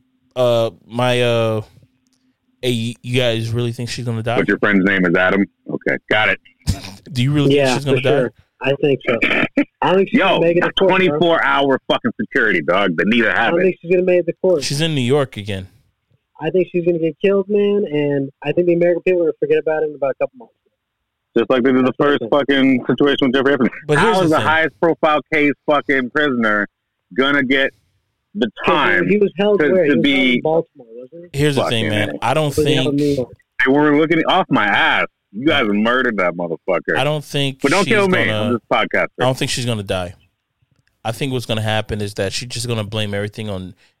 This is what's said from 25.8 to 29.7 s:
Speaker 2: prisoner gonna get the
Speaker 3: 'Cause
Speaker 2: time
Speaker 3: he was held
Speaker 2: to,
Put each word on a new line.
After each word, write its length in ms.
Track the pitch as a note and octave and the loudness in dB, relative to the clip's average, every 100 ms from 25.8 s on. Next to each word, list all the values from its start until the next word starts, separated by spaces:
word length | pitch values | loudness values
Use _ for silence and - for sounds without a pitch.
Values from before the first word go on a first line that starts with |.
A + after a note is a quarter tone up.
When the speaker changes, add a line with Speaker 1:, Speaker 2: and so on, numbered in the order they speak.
| - C3+ B2 | 0 -2 -2
Speaker 2:
prisoner 560 | D#3 D3 B2 A2 G#2 G2+ _ _ _ - G#2 | -2 0 0 0 0 -2 _ _ _ -10 -2
gonna 260 | C3+ C#3+ | 0 2
get 280 | B2+ C3+ C3+ - _ _ _ _ _ G3+ | 2 0 0 -4 _ _ _ _ _ -4
the 140 | A3+ - - | -4 -2 -2
Speaker 3:
'Cause 100 | D#3+ | 0
Speaker 2:
time 320 | C3 G3 F3+ | 2 2 2
Speaker 3:
he 80 | G#3 | 2
was 140 | G3+ D3 | 0 0
held 220 | G#3 G3+ | 0 2
Speaker 2:
to, 100 | D3 | 2